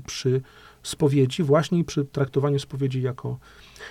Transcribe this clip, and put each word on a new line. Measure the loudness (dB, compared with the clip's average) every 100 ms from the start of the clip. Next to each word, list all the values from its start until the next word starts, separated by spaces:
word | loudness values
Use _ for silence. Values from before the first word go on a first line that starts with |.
przy | -8 -4 0 0 -2 -16 -20 -16
spowiedzi, | -12 0 2 4 2 2
właśnie | 4 4 4 0
i |
przy | 0 -2
traktowaniu | -4 -2 -2 0 0 0
spowiedzi | -2 -4 -2 -2
jako, | -4 -4 -8 -10 -12 -20 -20 -18 -18